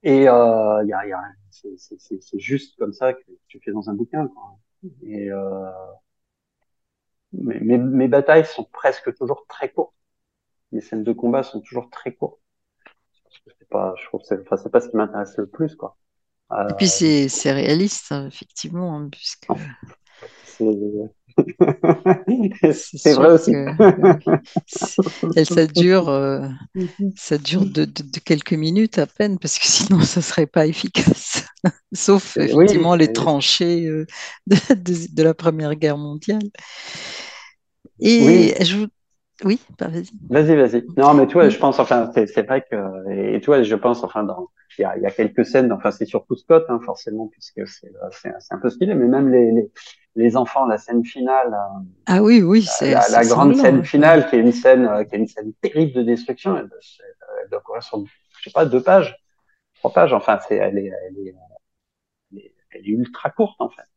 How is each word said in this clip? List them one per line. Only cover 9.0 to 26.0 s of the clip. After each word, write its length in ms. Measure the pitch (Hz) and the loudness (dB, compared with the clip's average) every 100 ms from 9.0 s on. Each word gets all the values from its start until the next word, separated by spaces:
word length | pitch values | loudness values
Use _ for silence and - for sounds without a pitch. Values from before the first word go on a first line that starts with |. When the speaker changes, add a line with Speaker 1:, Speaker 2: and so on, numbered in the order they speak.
| - - | -10 -8
Speaker 1:
toujours 300 | 127 139 _ | -8 -8 _
très 220 | - 135 | -14 -12
courtes. 240 | - - _ _ _ _ _ _ _ _ | -8 -10 _ _ _ _ _ _ _ _
Les 80 | 113 | -14
scènes 240 | - 110 | -10 -10
de 80 | 110 | -6
combat 300 | 117 120 135 | -6 -4 -4
sont 180 | 127 107 | -6 -14
toujours 300 | - 123 120 | -12 -14 -14
très 240 | - - | -16 -16
courtes. 260 | - - _ _ _ _ _ _ _ _ _ | -12 -14 _ _ _ _ _ _ _ _ _
Parce 140 | _ _ | _ _
que 100 | _ _ | _ _
c'est 100 | _ | _
pas, 260 | 98 95 92 | -8 -8 -10
je 60 | - | -14
trouve 160 | - | -14
que 40 | _ | _
c'est, 120 | 98 | -10
enfin, 140 | - 95 | -8 -10
c'est 140 | 104 | -2
pas 80 | 120 | -2
ce 80 | 117 | -2
qui 60 | 113 | -6
m'intéresse 400 | 104 104 101 - | -4 -6 -10 -10
le 100 | 101 | -12
plus, 280 | - 156 160 | -8 -8 -8
quoi. 220 | 104 _ _ _ _ _ _ 107 101 | -18 _ _ _ _ _ _ -8 -6
Speaker 2:
Et 60 | |
puis 140 | 98 196 | -2 -2
Speaker 1:
Euh, 0 | |
Speaker 2:
c'est, 400 | - 160 147 139 | 0 0 0 -2
c'est 240 | - 143 | -4 -4
réaliste, 600 | 139 139 156 202 - - | -2 -2 -2 -2 -6 -10
hein, 140 | 143 139 | -10 -10
effectivement, 680 | - - - 156 170 180 151 | -18 -20 -16 -12 -10 -8 -10
hein, 120 | 147 | -12
puisque 420 | - - - _ - 151 123 - _ _ _ - _ | -14 -14 -14 _ -8 -8 -20 -20 _ _ _ -20 _
Speaker 1:
c'est, 220 | - - 110 104 104 104 110 _ _ - | -20 -6 -4 -4 -6 -10 -12 _ _ -2
<laughs> 1300 | - - 175 151 165 160 185 185 - 254 202 - 185 | -2 0 0 0 0 0 2 0 0 -2 -2 0 0
Speaker 2:
c'est 260 | - - 156 | 0 -8 0
Speaker 1:
c'est 100 | - | 2
Speaker 2:
sûr 0 | |
Speaker 1:
vrai 160 | 135 151 | 6 8
aussi. 200 | 165 - | 6 4
Speaker 2:
que, 180 | 143 139 156 208 180 | -2 -2 4 6 6
oui, 200 | 190 156 - 165 - - _ | 4 4 0 -2 -2 -10 _
c'est, 320 | - - - 190 - 170 | -12 -8 -2 -4 -4 -2
elle, 120 | 165 156 | 0 2
ça 200 | 170 160 | 2 0
dure, 420 | 156 175 190 | 2 4 4